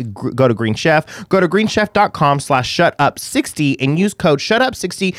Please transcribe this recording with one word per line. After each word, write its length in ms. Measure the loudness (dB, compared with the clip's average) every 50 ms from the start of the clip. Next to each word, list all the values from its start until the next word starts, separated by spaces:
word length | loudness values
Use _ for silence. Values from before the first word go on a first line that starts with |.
| -6 -10 -10
Gr-, 160 | -8 -8 -6
go 160 | 0 2 2
to 80 | 2 2
Green 200 | 2 0 -2 -2
Chef. 540 | 0 0 2 2 2 0 -2 -10 -18 -4 0
Go 120 | 2 2
to 80 | 2 2
greenchef 440 | 2 0 0 0 0 -2 -2 0 2
dot 200 | 2 2 2 2
com 260 | 2 2 2 2 0
slash 300 | 0 0 0 0 0 -2
shut 240 | 0 2 2 2 2 2
up 180 | 0 0 0 -2
sixty 580 | -10 -4 -2 -2 -2 -2 -4 -2 -2 -2 0 0
and 180 | -2 0 0 0
use 160 | 0 -2 -2
code 260 | 0 2 2 2 2
shut 220 | 0 0 0 2 2
up 140 | 0 -2
sixty 360 | -4 -8 -8 -4 -4 -4 -4 -4